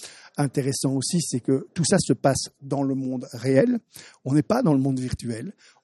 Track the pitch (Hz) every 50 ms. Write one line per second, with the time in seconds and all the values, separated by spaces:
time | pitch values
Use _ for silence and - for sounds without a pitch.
0 | - - - - - - - - 147 131 - 147 123 139 131 - - 135 135 135
1 | 127 - - 170 143 - - 123 - - 135 135 - - - - 151 - 196 170
2 | - - 135 - - 143 131 - - - - _ 143 135 139 135 139 135 135 135
3 | 131 127 131 123 127 135 - 113 113 135 135 131 240 123 123 113 - _ - -
4 | - - - _ - 131 135 151 143 - 214 247 262 170 147 135 131 139 131 131
5 | 127 123 - - - 117 113 110 143 190 - _ _ - _ _